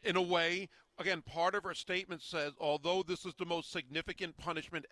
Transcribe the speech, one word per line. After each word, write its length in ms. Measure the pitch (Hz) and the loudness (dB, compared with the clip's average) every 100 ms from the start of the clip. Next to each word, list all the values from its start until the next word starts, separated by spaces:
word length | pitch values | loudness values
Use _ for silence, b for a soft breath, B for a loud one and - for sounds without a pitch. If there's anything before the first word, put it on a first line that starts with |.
in 100 | 196 | 0
a 80 | 180 | 2
way, 460 | 175 175 165 180 185 b b - | 4 4 4 0 -4 b b -4
again, 220 | 175 175 | -2 -2
part 360 | - 165 175 202 | -2 2 4 2
of 80 | |
her 100 | 190 | -2
statement 480 | 160 - 185 190 165 | -6 -2 -2 -2 -8
says, 300 | - 165 147 143 | -4 -2 -2 0
"Although 420 | 156 151 160 185 | 2 2 4 2
this 240 | 175 175 185 | 2 -2 -4
is 80 | |
the 100 | - | -4
most 280 | 170 170 - | -2 -2 -2
significant 640 | 175 131 156 165 175 175 - | -4 -4 -4 -4 -4 -6 -6
punishment 500 | 175 160 - 165 143 | -4 -4 -4 -8 0